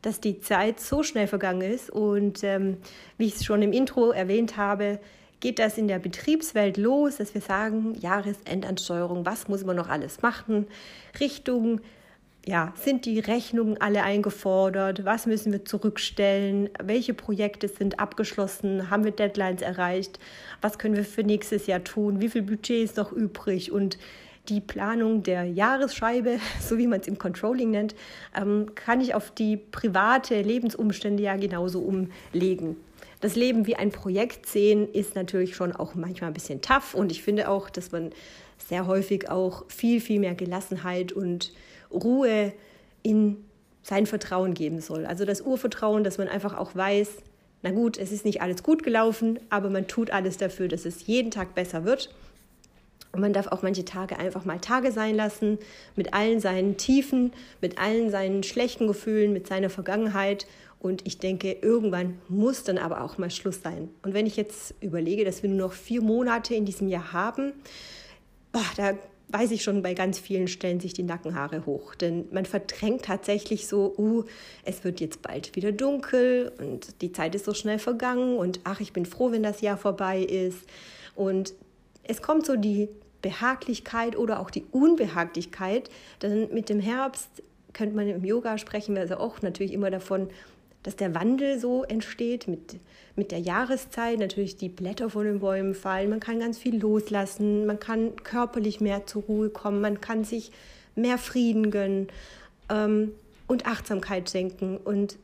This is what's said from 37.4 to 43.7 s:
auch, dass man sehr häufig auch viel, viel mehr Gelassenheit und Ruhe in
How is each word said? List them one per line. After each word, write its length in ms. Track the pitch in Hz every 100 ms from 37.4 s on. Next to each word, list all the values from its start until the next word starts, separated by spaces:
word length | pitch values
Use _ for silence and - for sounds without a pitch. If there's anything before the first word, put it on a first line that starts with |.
| -
auch, 220 | 196 196
dass 240 | - 180
man 180 | 170 170 - - - - -
sehr 280 | - 175 185
häufig 440 | 190 190 196 -
auch 340 | 185 185 180 -
viel, 320 | - 233 233
viel 180 | 226 208
mehr 160 | 190 175
Gelassenheit 800 | 180 180 196 185 185 180 180
und 400 | 190 185 175 - - - - -
Ruhe 600 | 180 226 254 262 214 202 202 - - - _
in 360 | 220 214 208 208 - _ _